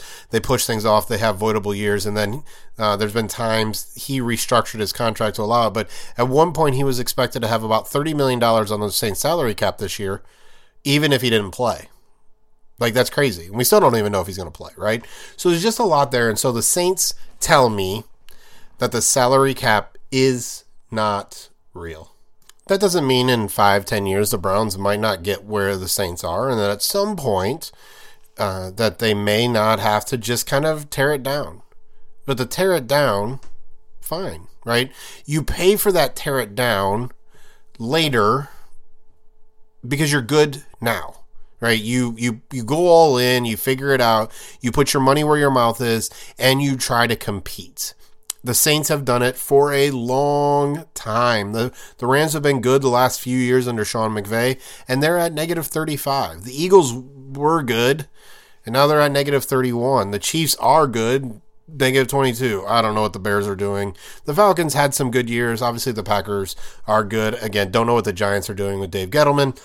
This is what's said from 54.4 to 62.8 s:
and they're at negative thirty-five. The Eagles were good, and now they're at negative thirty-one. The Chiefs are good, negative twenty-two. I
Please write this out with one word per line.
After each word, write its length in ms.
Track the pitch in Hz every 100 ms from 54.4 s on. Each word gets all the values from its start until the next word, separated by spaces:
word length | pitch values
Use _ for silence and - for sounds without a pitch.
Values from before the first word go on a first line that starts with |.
| 123 131 - - -
and 160 | 135
they're 160 | 151 175
at 120 | 170
negative 360 | 151 165 165 143
thirty-five. 760 | 156 156 143 143 135 104 85
The 200 | 113 135
Eagles 280 | 180 190 131
were 680 | 123 127 139 135 135 151 165
good, 460 | 143 117 123 151 143 - - - - - -
and 80 |
now 140 | 131 143
they're 120 | 151
at 120 | 147
negative 340 | 139 143 139 -
thirty-one. 640 | 131 127 120 123 131 101
The 80 | 101
Chiefs 380 | - 160 156 -
are 320 | 120 156 147
good, 520 | 113 113 135 127 104 - - -
negative 400 | 147 131 135 127
twenty-two. 580 | 143 131 117 127 98 95
I 140 | 117